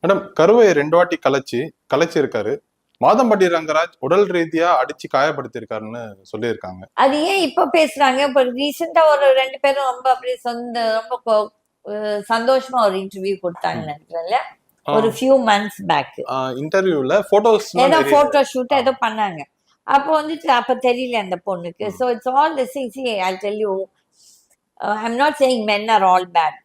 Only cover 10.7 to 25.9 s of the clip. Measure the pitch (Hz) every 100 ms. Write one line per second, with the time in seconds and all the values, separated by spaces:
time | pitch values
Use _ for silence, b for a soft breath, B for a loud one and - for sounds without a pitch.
10.7 | 233 226 220 226 247 - 214 208 _ _
11.7 | _ - 208 214 208 202 226 240 262 262
12.7 | 254 214 190 196 196 190 190 180 170 175
13.7 | 165 156 147 _ 165 165 247 - _ _
14.7 | _ - 147 220 220 254 269 226 202 208
15.7 | - 196 151 135 - - 131 131 127 151
16.7 | 196 190 156 131 190 196 202 226 214 -
17.7 | 180 262 320 277 285 285 285 269 262 247
18.7 | 277 254 254 226 214 208 160 139 _ _
19.7 | _ - 277 277 311 302 311 320 247 233
20.7 | 254 254 247 254 233 190 180 - 180 170
21.7 | 165 208 185 254 240 254 262 311 302 254
22.7 | 277 247 254 254 208 185 185 208 208 214
23.7 | 190 190 b b b b b b b _
24.7 | _ - 214 226 233 294 - 262 247 214
25.7 | 208 220